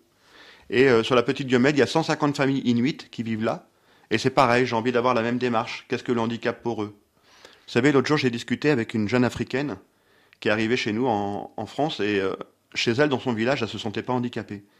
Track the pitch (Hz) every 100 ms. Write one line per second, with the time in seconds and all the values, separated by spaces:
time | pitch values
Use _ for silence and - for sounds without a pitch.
0 | _ _ _ - - - - 120 135 113
1 | 110 127 120 131 135 123 131 147 117 160
2 | 156 156 147 143 139 139 123 120 120 -
3 | - - 113 110 110 165 - _ _ _
4 | - 110 131 131 131 120 127 117 117 120
5 | 123 120 113 123 123 113 120 - - 120
6 | - 117 113 117 120 113 120 110 104 104
7 | _ _ _ _ - - - 120 131 139
8 | 127 151 131 117 - 120 151 139 110 113
9 | 104 123 120 - 123 127 143 95 _ _
10 | _ _ _ - 113 107 110 127 120 107
11 | 131 104 101 101 - - 104 - 151 -
12 | 104 101 95 - - _ _ - - 117
13 | 151 127 127 110 113 139 107 107 117 113
14 | 104 123 120 120 107 101 -